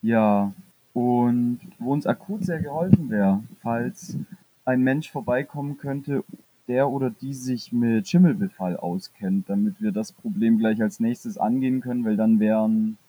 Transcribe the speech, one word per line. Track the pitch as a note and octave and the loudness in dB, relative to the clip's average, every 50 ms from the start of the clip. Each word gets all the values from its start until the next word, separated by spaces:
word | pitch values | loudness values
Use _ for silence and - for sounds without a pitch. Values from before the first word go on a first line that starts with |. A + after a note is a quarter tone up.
Ja, | - A2+ A#2 A2+ A2 G#2+ G#2 G2+ G2+ G2 F#2+ - - _ _ _ _ _ _ | 0 2 2 4 4 4 4 2 0 -2 -6 -10 -20 _ _ _ _ _ _
und | B2 A#2+ B2 B2 B2 A#2+ A#2+ A#2+ A#2+ A#2+ A#2+ A#2+ A#2+ - - - _ | -2 0 2 2 4 4 4 2 2 0 0 -2 -4 -8 -18 -16 _
wo | A#2+ B2 C#3 | -4 -2 -2
uns | D3+ D3 | -2 0
akut | - B2 - - - G3+ A3 F#3+ | -2 -4 -4 -4 -10 -8 -6 -4
sehr | F#3 E3+ D#3+ | -4 -4 -4
geholfen | - D3 C#3 D#3 E3+ F#3+ F#3+ F#3+ D#3+ B2+ | -4 -6 -4 -4 6 6 6 6 6 0
wäre, | A2 G#2 G2+ G2 F#2+ G2 A2 A#2 - _ | 0 2 2 2 2 0 -2 -8 -18 _
falls | - A#2+ A#2 A#2 A#2+ - - - - - - C#3 B2+ - - - _ _ _ _ _ | -6 -4 -4 -4 -4 -6 -8 -10 -16 -12 -10 -10 -10 -10 -16 -20 _ _ _ _ _
ein | - B2+ B2+ | -2 0 2
Mensch | B2+ C3 C3 D3 D#3 - | 2 2 2 0 -4 -6
vorbeikommen | - D3 A#2 A#2+ B2 B2+ C#3+ - - D3 C#3+ C#3+ C#3+ C#3 | -10 -10 -4 -2 -2 -2 -2 -4 -8 -8 -8 -6 -8 -8
könnte, | - C#3 C#3 C#3 C#3 - C#3+ C3 - _ - - - _ _ _ _ - | -8 -8 -8 -8 -6 -4 -4 -4 -4 _ -14 -20 -20 _ _ _ _ -4
der | B2 B2+ C#3 C#3+ | 0 2 2 2
oder | B2 C#3 C3 B2+ | 0 -2 -2 -2
die | A2 _ - C3+ C#3 | -4 _ -10 -10 -10
sich | C3 B2+ C3 B2+ A#2+ - - | -8 -6 -6 -6 -6 -6 -4
mit | - A#2+ A#2+ A#2 A2+ A2 G2 - | -2 0 2 2 2 0 0 2
Schimmelbefall | - F3 F3+ E3+ B2+ G2 G#2 F#2 _ _ F#2+ F2+ F2+ - | 4 6 6 6 6 2 -2 -6 _ _ -6 -6 -6 -4
auskennt, | - F2 F2 F#2+ - - _ _ G2+ F#2+ F#2+ G2 F#2 - | -6 -6 -6 -6 -8 -10 _ _ -4 -2 -2 -2 -2 -2
damit | G2+ G2+ G2+ G#2+ F#2 - | -2 0 0 -2 -2 -2
wir | G#2+ G#2+ | -4 -4
das | F#2+ G#2 A2 - | -2 -4 -6 -8
Problem | - _ _ A#2 G2+ F#2+ A2 A2+ A2+ G#2+ | -10 _ _ -8 -4 0 2 2 4 4
gleich | A2+ A2 A2 G#2+ | 4 2 0 0
als | A2+ G#2+ G2+ - | 0 -2 -2 -2
nächstes | A2+ A2+ B2 - - A#2+ G2+ - | -2 -2 -2 -4 -8 -12 -6 -2
angehen | - A2 A#2+ C3 C3 C3 C3 C3 | -2 0 0 0 0 0 0 -2
können, | B2 B2 B2 B2 A#2+ | -2 -4 -4 -2 -2
weil | A2 G#2+ G2+ | 0 0 2
dann | A2 A2+ A2+ G#2+ | 4 4 4 4
wären | G#2+ G#2+ A2 A2 A2 A2 A2 A2 A2 A2 A2 - _ | 4 4 2 2 2 2 2 2 0 -2 -4 -8 _